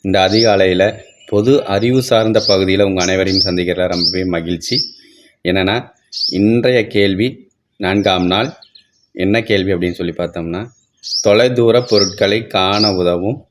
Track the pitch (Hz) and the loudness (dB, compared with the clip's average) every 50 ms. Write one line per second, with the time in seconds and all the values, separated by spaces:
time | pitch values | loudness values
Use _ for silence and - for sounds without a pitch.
0 | _ 98 92 95 92 95 101 110 113 113 101 98 95 92 92 90 95 104 110 - | _ 0 2 2 2 2 2 2 2 4 4 4 4 2 2 2 0 0 0 -6
1 | - - _ _ _ - - 101 107 120 139 143 - - 98 101 107 120 127 131 | -14 -20 _ _ _ -2 -2 0 2 4 2 2 2 0 -2 0 0 2 0 0
2 | 127 127 120 113 110 110 110 110 107 - 101 95 95 92 95 98 101 98 95 92 | 0 2 2 2 2 2 0 0 0 2 2 2 2 2 2 2 2 2 2 0
3 | 90 90 92 95 95 95 95 95 92 92 90 87 90 87 90 87 90 90 90 87 | 0 0 0 0 0 0 0 0 0 0 -2 -2 -2 -2 -2 -2 -2 -2 -2 -2
4 | 90 95 - 92 92 92 87 85 82 85 90 85 - - 123 - - - - _ | -2 -2 -2 -2 -4 -2 -4 -4 -4 -4 -6 -6 -6 -6 -4 -4 -4 -6 -10 _
5 | _ - _ _ _ _ _ _ _ 90 90 95 92 95 104 123 131 - _ _ | _ -20 _ _ _ _ _ _ _ -2 -2 0 0 0 -2 -4 -6 -10 _ _
6 | _ _ - - - - - 90 101 107 113 120 117 127 127 120 110 - - 104 | _ _ -10 -8 -8 -4 -2 0 2 2 2 2 2 2 2 2 0 0 0 0
7 | 101 98 98 92 110 127 135 - - _ _ _ _ _ _ _ 101 92 95 101 | 0 0 0 0 -2 -4 -4 -8 -20 _ _ _ _ _ _ _ -4 0 0 2
8 | 95 101 92 92 90 90 92 101 117 151 165 - - _ _ - _ _ _ _ | 2 2 2 2 0 0 0 0 -2 -4 -6 -14 -20 _ _ -20 _ _ _ _
9 | _ _ _ - 90 98 104 117 107 - 107 98 92 95 98 87 87 90 87 - | _ _ _ -6 -2 0 0 -2 0 0 -2 0 0 0 -2 -2 -2 -4 -4 -4
10 | 92 85 80 - 87 85 - 90 82 82 85 92 110 127 _ _ _ _ _ _ | -6 -8 -6 -6 -8 -8 -6 -8 -8 -8 -8 -8 -10 -12 _ _ _ _ _ _
11 | _ - - - - 104 101 110 123 127 123 120 117 113 113 123 123 - 110 101 | _ -8 -6 -2 2 4 4 4 4 2 2 2 2 4 4 2 2 2 0 0
12 | 98 95 92 - - 98 101 113 117 113 - 101 92 95 101 104 107 107 95 90 | 0 0 -2 -2 0 0 0 -2 -4 -4 -2 -2 0 0 0 0 0 0 0 0
13 | 90 87 87 87 90 101 131 147 - _ | 0 0 0 0 -2 -4 -6 -6 -12 _